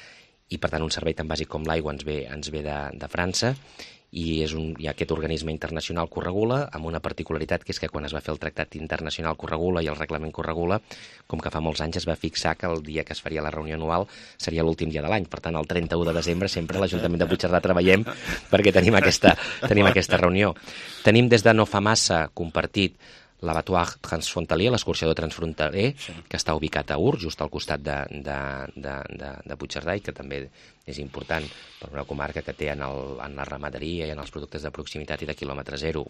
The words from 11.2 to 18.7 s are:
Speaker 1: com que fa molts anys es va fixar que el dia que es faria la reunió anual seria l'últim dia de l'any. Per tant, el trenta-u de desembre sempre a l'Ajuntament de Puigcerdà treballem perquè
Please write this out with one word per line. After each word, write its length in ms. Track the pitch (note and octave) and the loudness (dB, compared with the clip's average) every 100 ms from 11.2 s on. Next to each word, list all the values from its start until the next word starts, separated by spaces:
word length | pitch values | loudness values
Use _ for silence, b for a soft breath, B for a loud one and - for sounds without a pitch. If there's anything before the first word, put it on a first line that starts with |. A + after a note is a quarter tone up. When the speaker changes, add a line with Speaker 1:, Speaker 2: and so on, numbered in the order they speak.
| B | B
Speaker 1:
com 140 | D#2+ | -6
que 80 | D2+ | -4
fa 80 | D#2+ | -2
molts 240 | D#2+ D2+ | -2 -2
anys 160 | D#2 F2 | -2 -2
es 80 | E2 | -2
va 80 | D#2 | -2
fixar 400 | D#2+ - E2 D#2+ | -4 -2 0 0
que 140 | F2+ | -2
el 80 | E2 D2+ | -4 -4
dia 180 | D#2 | -6
que 80 | D2+ | -6
es 80 | D#2 | -6
faria 240 | D2+ D#2+ | -6 -4
la 80 | D2+ | -4
reunió 240 | D#2 D#2 D#2 | -4 -6 -4
anual 320 | D#2+ E2+ G2+ B B B | 0 0 -2 B B B
seria 240 | - E2 | -4 0
l'últim 240 | E2 D#2+ D#2+ | 2 2 -2
dia 160 | D#2 | -2
de 80 | D2+ | 0
l'any. 160 | G#2+ E2 | 0 -2
Per 140 | D#2+ | -6
tant, 160 | E2 E2 | -4 -2
el 80 | D#2 | -2
trenta-u 400 | F2 E2 E2+ E2 | -2 0 0 0
de 80 | E2 | 0
desembre 320 | E2 E2+ G2 | 0 0 0
sempre 320 | F2+ E2+ F#2 | -2 -2 0
a 60 | F#2+ | 0
l'Ajuntament 340 | F2 F2 E2+ | 0 0 2
de 80 | F2 | 2
Puigcerdà 320 | F#2 F2+ F2 | 2 2 4
treballem 480 | F#2+ F2 F2+ F#2+ A2+ B B B B | 4 4 8 6 6 B B B B
perquè 240 | G2+ G2+ | 6 8